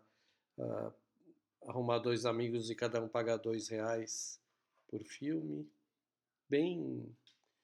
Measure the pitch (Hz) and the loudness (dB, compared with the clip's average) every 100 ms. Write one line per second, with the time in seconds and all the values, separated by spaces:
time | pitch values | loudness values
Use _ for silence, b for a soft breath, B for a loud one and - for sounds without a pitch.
0 | _ _ _ _ _ - 120 107 110 - | _ _ _ _ _ -6 -4 -2 -4 -8
1 | _ _ - - _ _ - 127 120 120 | _ _ -20 -20 _ _ -6 -2 4 4
2 | 120 117 120 113 120 120 113 113 120 117 | 4 4 4 2 2 0 -2 0 2 2
3 | 113 120 117 113 113 113 104 110 110 113 | 0 0 2 2 2 -2 -2 -2 0 0
4 | 110 - - - _ _ _ _ - - | -2 -6 -6 -10 _ _ _ _ -10 -10
5 | - - 143 160 156 147 151 _ _ _ | -8 -6 -2 -2 -2 -6 -8 _ _ _
6 | _ _ _ _ - 143 170 175 135 123 | _ _ _ _ 0 2 4 0 -2 -4
7 | 117 117 - _ _ _ | -8 -14 -20 _ _ _